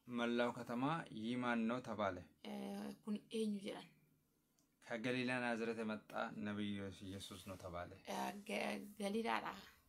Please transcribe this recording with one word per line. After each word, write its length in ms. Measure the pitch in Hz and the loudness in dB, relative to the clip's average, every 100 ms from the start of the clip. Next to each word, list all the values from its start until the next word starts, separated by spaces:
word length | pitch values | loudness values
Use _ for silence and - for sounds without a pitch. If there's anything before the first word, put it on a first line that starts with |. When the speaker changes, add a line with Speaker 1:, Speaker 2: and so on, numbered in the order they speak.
| - | -4
Speaker 1:
መላው 420 | 120 117 120 120 | 2 4 6 4
ከተማ 320 | 120 120 120 135 165 - | 2 -2 2 2 2 -2
«ይህ 220 | 110 113 123 | -4 0 2
ማን 240 | 123 117 | 4 4
ነው?» 160 | 113 123 | 4 2
ተባለ። 360 | 123 110 101 87 - - | 0 2 2 2 -6 -14
Speaker 2:
Eh, 480 | 214 208 202 202 208 202 | -8 -6 -4 -4 -6 -8
«Kun 180 | - 208 - | -4 -4 -2
eenyu?» 300 | 226 220 202 | -2 0 0
jedhan. 260 | 202 - 180 - _ _ _ _ _ _ _ _ - | -4 -8 -10 -18 _ _ _ _ _ _ _ _ -6
Speaker 1:
«ከገሊላ 440 | 120 120 127 123 127 | -2 2 2 4 2
ናዝሬት 400 | 120 113 113 113 | 2 2 2 0
የመጣ 320 | 110 107 - 107 117 110 | 0 -2 -4 -2 -2 0
ነቢዩ 380 | 104 104 104 101 98 87 | -2 0 0 -2 -4 -6
ኢየሱስ 420 | 98 95 - 98 | -8 -8 -8 -10
ነው» 140 | 98 92 | -10 -8
ተባለ። 340 | 92 87 85 - | -6 -6 -6 -10
Speaker 2:
Eh, 260 | - 196 196 202 | -6 -2 -2 -4
Ga-, 400 | 202 202 208 208 202 | -4 0 0 -2 -6
Galiilaadhaa 600 | - 196 214 226 220 - 196 - - | -4 0 2 2 2 0 -6 -12 -20